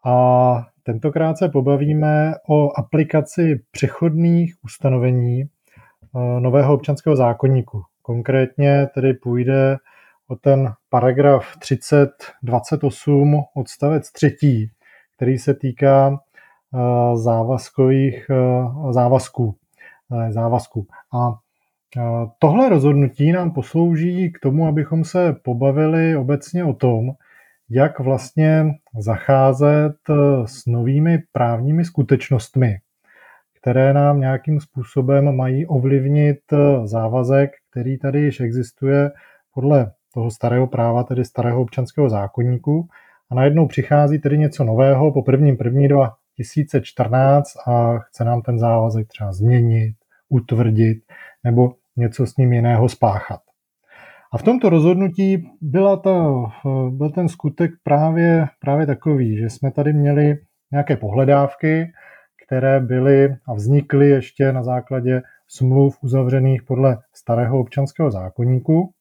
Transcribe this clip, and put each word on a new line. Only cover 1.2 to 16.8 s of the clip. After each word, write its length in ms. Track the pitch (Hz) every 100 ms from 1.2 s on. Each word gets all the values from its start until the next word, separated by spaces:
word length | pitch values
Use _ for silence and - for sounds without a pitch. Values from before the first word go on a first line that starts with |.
| 160 160
se 100 | 180
pobavíme 840 | 139 131 139 147 151 151 151 156 156 -
o 300 | 151 147 -
aplikaci 800 | - 156 151 156 147 - 165 139 _
přechodných 840 | - 123 - 170 160 170 170 170 170
ustanovení, 800 | 120 - 139 127 127 127 120 123
eh, 960 | 143 _ _ _ _ _ _ 131 123 123
nového 340 | 127 135 143
občanského 420 | 147 147 143 - 143
zákoníku. 640 | 123 117 131 135 120 107 92 _
Konkrétně 840 | - 117 117 135 131 - 143 139 139
tedy 200 | 139 131
půjde 600 | 127 123 120 123 135 135 135 _ _ _ _ _
o 80 | 127
ten 360 | - 135 131 107 _
paragraf 680 | 123 127 127 143 135 - -
třicet 520 | - 131 - 147 143 _ - -
dvacet 420 | 120 120 - 156
osm 580 | 143 - - 143 143 147 143 -
odstavec 560 | 127 - - 156 -
třetí, 580 | - 147 139 147 120 110 _ _ _ _ _
který 220 | 123 131
se 160 | -
týká, 640 | 139 135 120 139 139 139 143 _ _ _ _ _
eh, 420 | 127